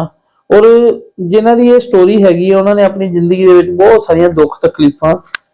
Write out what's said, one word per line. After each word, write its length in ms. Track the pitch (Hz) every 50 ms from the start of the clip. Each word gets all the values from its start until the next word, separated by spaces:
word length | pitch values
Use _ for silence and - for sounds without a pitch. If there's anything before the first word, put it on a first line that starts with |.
| 160 160 - _ _ _ _ _ _ _
ਔਰ 140 | - 208 220 226 233 233 240 233 - - - - _ -
ਜਿਨ੍ਹਾਂ 360 | 180 170 185 214 214 233 240
ਦੀ 140 | 233 240 240
ਇਹ 100 | 247 247
ਸਟੋਰੀ 440 | 240 - - 185 180 185 214 214 202
ਹੈਗੀ 280 | 185 170 170 180 190
ਆ, 60 | 190 190
ਉਹਨਾਂ 160 | 190 202 208
ਨੇ 80 | 202 202
ਆਪਣੀ 260 | 190 196 196 196 185
ਜ਼ਿੰਦਗੀ 360 | 175 175 170 175 185 185 190
ਦੇ 80 | 185 180
ਵਿੱਚ 160 | 180 175 180
ਬਹੁਤ 340 | 175 175 190 214 226 214 214
ਸਾਰੀਆਂ 260 | - 165 165 175 175
ਦੁੱਖ 300 | 170 160 151 147 - -
ਤਕਲੀਫਾਂ 540 | - 165 - - 151 143 143 - 160 156 160 - - _ - - - _